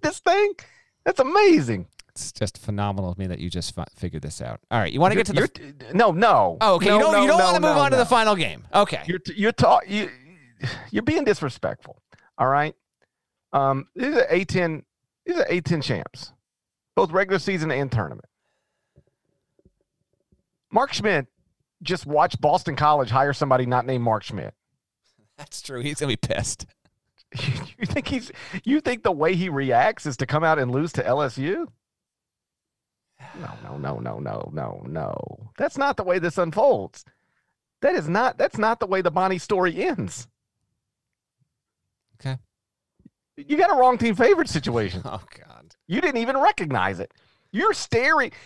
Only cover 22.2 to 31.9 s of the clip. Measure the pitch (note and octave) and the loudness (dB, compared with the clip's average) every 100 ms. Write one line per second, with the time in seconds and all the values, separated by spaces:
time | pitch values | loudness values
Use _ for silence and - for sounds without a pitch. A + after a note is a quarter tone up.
22.2 | E3+ - D3+ F3 - C3+ D3+ D3 A#2 C3 | 2 2 2 2 0 0 2 2 2 2
23.2 | C#3+ C3+ C#3+ B2+ B2 B2 B2 B2+ A#2 G#2+ | 2 0 2 2 2 0 0 -2 0 -2
24.2 | - G2+ A1 - _ _ _ _ _ _ | -4 -10 -10 -14 _ _ _ _ _ _
25.2 | _ - - - - B2+ C3 D3+ C#3+ G#2+ | _ -20 -18 -16 -12 -8 -8 -4 -4 -4
26.2 | - - - - - _ _ _ _ _ | -4 -4 -4 -8 -14 _ _ _ _ _
27.2 | _ - - - - - A3+ D4 - B3+ | _ -8 -4 -4 -8 -8 -6 -4 -4 -6
28.2 | - - - F#3+ A#3 D4+ C4+ A#3+ G#3+ D3+ | -8 -16 -12 -8 0 0 0 -2 0 2
29.2 | D#3+ F3+ F#3 C#3 C3 A#2+ F3 A3 D3+ B2+ | 2 2 0 -2 2 4 4 0 -6 -6
30.2 | C3 D3+ D#3+ D#3 B2 B2+ E3 - G#2 C#3 | -2 0 2 2 0 -2 -2 -2 -2 0
31.2 | C#3 C3+ C#3+ C#4+ E4+ _ _ | -2 -4 -4 -4 -6 _ _